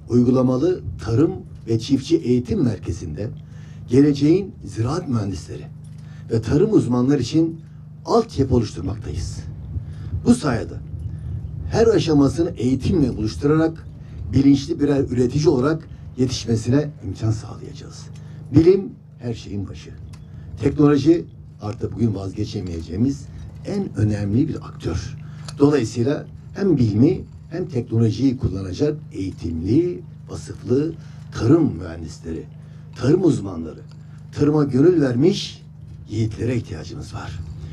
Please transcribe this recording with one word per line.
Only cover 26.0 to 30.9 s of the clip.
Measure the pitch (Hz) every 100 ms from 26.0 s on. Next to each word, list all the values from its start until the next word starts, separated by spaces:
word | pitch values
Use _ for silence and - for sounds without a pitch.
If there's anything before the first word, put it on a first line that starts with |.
| 117 147 - - -
hem | 196 196 143
bilimi | 113 104 147 185 - - -
hem | 170 180
teknolojiyi | 120 - 113 113 107 135 120
kullanacak | - 95 95 92 147 151 -
eğitimli, | - 95 - 85 80 92 135 175 175 - - -
vasıflı | - - - 101 127 156